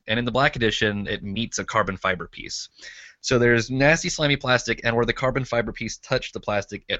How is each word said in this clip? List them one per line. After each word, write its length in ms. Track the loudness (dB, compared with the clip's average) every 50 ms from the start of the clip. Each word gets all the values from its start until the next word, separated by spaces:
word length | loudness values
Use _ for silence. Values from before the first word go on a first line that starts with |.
| _ -4
and 100 | -2 -2
in 60 | 0
the 80 | 0 2
Black 240 | 2 2 2 2
Edition, 500 | 2 2 2 2 2 2 0 0 0 -4
it 160 | -4 -6 -6 -6
meets 380 | -6 -4 -4 -4 -4 -4 -6
a 40 | -6
carbon 320 | -2 0 0 0 0 -2
fiber 300 | -2 -2 -2 -2 -2 -6
piece. 420 | -10 -12 -14 -12 -10 -10 -10 -10 -12 _ _ -20 -20 -18 -20 -20 -20 -20 _
So 180 | -2 0 2 4
there's 320 | 6 6 6 4 2 0
nasty, 380 | 0 2 4 4 4 4 2 -2
slimy 280 | -2 0 0 0 0
plastic, 440 | 0 2 2 2 2 2 0 -4 -2 0
and 140 | 0 2
where 80 | 2 2
the 80 | 2 0
carbon 320 | 0 -2 0 0 -2 -2
fiber 280 | 0 0 -2 -2 -2 -6
piece 260 | -6 -8 -8 -8 -10
touched 340 | -4 -2 -2 -2 -2 -4 -8
the 80 | -8
plastic, 440 | -4 -2 -2 -2 -2 -4 -8 -12 -6 -6
it 100 | -6